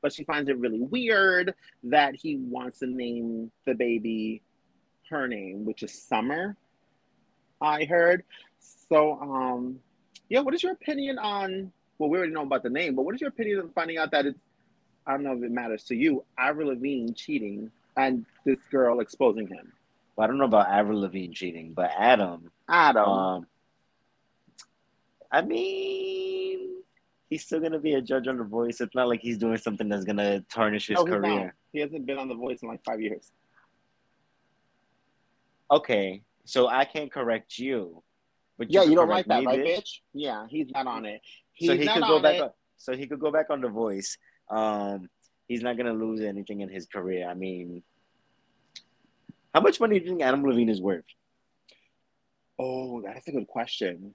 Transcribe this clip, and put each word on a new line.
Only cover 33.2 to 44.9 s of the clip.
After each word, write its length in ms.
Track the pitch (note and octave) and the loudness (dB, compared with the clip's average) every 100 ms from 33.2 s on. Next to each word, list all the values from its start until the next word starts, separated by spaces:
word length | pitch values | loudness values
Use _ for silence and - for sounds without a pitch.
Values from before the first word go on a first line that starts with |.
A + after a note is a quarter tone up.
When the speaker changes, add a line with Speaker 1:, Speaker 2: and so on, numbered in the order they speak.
| _ _ _ _ _ _ _ _ _ _ _ _ _ _ _ _ _ _ _ _ _ _ _ _ _ | _ _ _ _ _ _ _ _ _ _ _ _ _ _ _ _ _ _ _ _ _ _ _ _ _
Speaker 2:
Okay, 520 | D3 - A2 F#2+ F#2+ _ _ - | 2 4 0 0 -6 _ _ -4
so 220 | C3 B2 | 2 4
I 180 | B2+ C#3 | 4 0
can't 260 | D#3+ C#3+ | -2 -8
correct 460 | C#3+ A#2+ A2 - - | -4 -2 -2 -4 -8
you, 460 | C3 B2 F2+ E2 _ _ _ _ _ _ | -4 -4 -4 -14 _ _ _ _ _ _
but 120 | A#2 | 2
you 60 | F3 | 6
Speaker 1:
Yeah, 60 | |
Speaker 2:
can 80 | E3+ | 8
Speaker 1:
you 40 | E3 | 8
don't 120 | E3+ | 6
Speaker 2:
correct 200 | F3+ F#3+ | 4 2
Speaker 1:
like 80 | C3 | 2
that, 20 | |
Speaker 2:
me, 40 | C3 | 2
Speaker 1:
right, 120 | C3 | 2
Speaker 2:
bitch? 180 | D3+ F3+ | 2 -2
Speaker 1:
bitch? 200 | - - _ | -4 -16 _
Yeah, 320 | C#3 D3 G#2+ A2+ | -8 -6 -6 -8
he's 220 | D3+ C3+ | -6 -6
not 180 | C3+ B2+ | -4 -6
on 180 | A2+ A2 | -6 -8
it. 160 | G#2+ - | -12 -16
Speaker 2:
So 460 | - _ _ E3 | -20 _ _ 2
Speaker 1:
He's 60 | C#3 | 2
Speaker 2:
he 60 | D3 | 2
Speaker 1:
not 100 | A3 | 2
Speaker 2:
could 80 | - | 4
go 80 | D3+ | 6
Speaker 1:
on 40 | |
Speaker 2:
back 140 | D3+ F3+ | 6 4
Speaker 1:
it. 60 | |
Speaker 2:
on, 60 | C3+ - _ _ | 0 -6 _ _
so 180 | - B2+ | -8 -8
he 120 | C#3 | -6
could 120 | C#3+ | -4
go 120 | D3+ | 0
back 180 | C#3+ - | 0 0
on 120 | D3 | -2
The 80 | B2 | -2
Voice. 480 | G#2+ A2+ G2 F#2+ - _ _ _ | -2 -2 -2 -6 -12 _ _ _
Um, 600 | G#2+ A2 G#2 G2+ | -2 0 0 -4